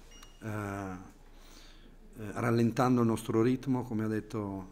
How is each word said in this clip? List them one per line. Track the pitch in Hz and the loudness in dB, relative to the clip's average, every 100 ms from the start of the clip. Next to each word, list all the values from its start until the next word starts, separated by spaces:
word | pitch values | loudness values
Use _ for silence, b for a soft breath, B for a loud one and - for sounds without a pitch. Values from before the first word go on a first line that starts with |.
| B B - - | B B -20 -12
eh, | 107 | -8
eh, | 104 101 98 95 92 90 - - - - - - - - - - - 104 | -6 -4 -6 -6 -10 -14 -20 -20 -20 -20 -20 -20 -20 -20 -20 -20 -12 -8
rallentando | 113 117 117 117 113 127 123 | -2 2 4 4 4 4 4
il | 117 | 4
nostro | 110 - 113 | 2 2 4
ritmo, | 120 127 139 127 | 4 2 0 -2
come | 123 107 | -2 -4
ha | 110 | -2
detto | 107 101 113 101 98 92 | -2 -4 -6 -6 -6 -10